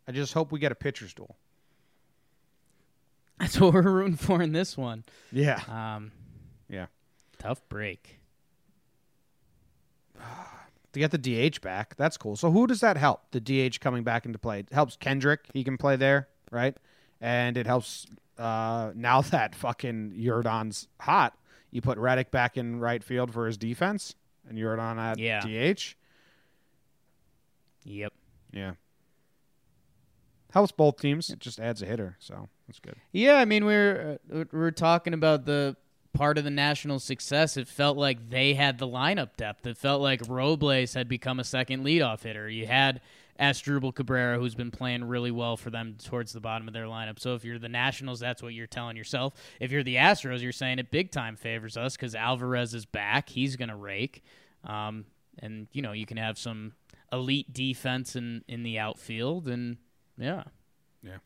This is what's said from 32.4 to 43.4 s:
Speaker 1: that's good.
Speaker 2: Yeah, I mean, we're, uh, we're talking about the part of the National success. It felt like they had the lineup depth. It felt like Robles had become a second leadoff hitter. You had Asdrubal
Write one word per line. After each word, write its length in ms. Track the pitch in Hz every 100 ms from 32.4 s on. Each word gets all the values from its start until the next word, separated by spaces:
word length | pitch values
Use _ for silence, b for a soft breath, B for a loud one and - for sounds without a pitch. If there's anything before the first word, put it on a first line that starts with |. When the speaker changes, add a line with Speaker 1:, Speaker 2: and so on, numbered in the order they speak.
| 101 _ -
Speaker 1:
that's 100 | -
good. 160 | - - _
Speaker 2:
Yeah, 260 | 185 254 285
I 80 | 233
mean, 200 | 214 208
we're, 540 | 208 202 190 151 143 -
uh, 120 | 156 160
we're 180 | 160 165
talking 460 | 160 165 170 175 165
about 300 | 156 151 131
the 300 | 143 139 - _ _ _
part 240 | - 147 151
of 60 |
the 80 | 143
National 480 | 143 147 143 147 135
success. 580 | - 131 - 143 160 143
It 100 | 120
felt 300 | - 143 143
like 320 | 139 120 113
they 240 | 127 139
had 240 | 139 143 123
the 100 | 127
lineup 480 | 123 143 196 123 -
depth. 300 | 107 104 123
It 120 | 113
felt 220 | 139 139
like 220 | 139 131 117
Robles 640 | 127 135 156 147 131 127
had 140 | 131 117
become 320 | 123 131 127
a 40 |
second 400 | 123 127 127 131
leadoff 380 | 139 165 131 110
hitter. 260 | 113 107 107
You 200 | 110 110
had 340 | 127 139 127 b b b
Asdrubal 560 | -